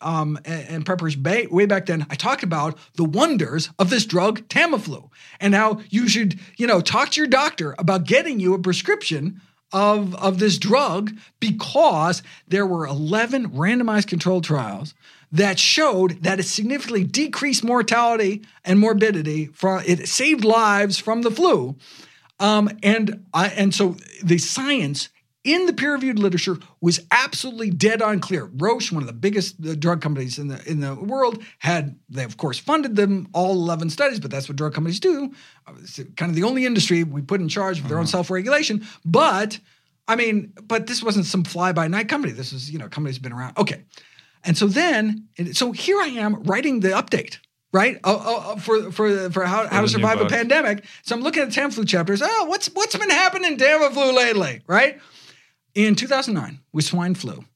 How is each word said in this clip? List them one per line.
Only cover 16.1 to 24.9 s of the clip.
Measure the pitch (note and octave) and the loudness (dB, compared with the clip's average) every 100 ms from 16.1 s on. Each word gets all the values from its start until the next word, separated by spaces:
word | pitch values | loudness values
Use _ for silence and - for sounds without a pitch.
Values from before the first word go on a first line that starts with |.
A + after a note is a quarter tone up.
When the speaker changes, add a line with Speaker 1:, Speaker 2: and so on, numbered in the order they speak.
| F3 | 0
Speaker 1:
that | F3+ F#3+ | -2 -2
it | |
significantly | - - A3 C#4 A3 A3 | -2 -2 -2 -4 -2 -2
decreased | D3 B3 D4+ - C#4 A#3+ | 0 0 -2 -2 -2 0
mortality | A3+ B3 - A#3 A#3 A3+ G3 G#3+ - _ | 2 0 2 2 4 2 0 -2 -10 _
and | F3+ G3 | 4 6
morbidity | A3 G#3 A3 F#3 D3+ D#3 D3 | 6 4 2 2 -2 -4 -6
from, | - F#3+ F#3 | -2 -2 0
it | - F3 - | 0 0 0
saved | - C#4+ D4 | 0 2 2
lives | G#3+ A3+ A3 G3+ G#3 - | 4 4 4 4 2 -2
from | G#3+ A3+ | -2 0
the | A#3+ | 0
flu. | A#3 F4+ G3 B2+ C#3+ - - - _ _ - | 2 4 4 0 -8 -16 -20 -20 _ _ -2
Um, | G3+ G#3+ G#3 - | 2 4 2 2
and | G3+ A3 G#3+ A3 - | 2 2 0 -4 -4
I, | D#3+ F#3+ | 0 0
and | G#3+ G3 | 2 0
so | - F#3+ F3 - - | 2 0 0 -12 -6
the | F3+ E3+ | 2 2
science | - B3+ C4+ C#4 C#3+ | 2 -2 0 0 0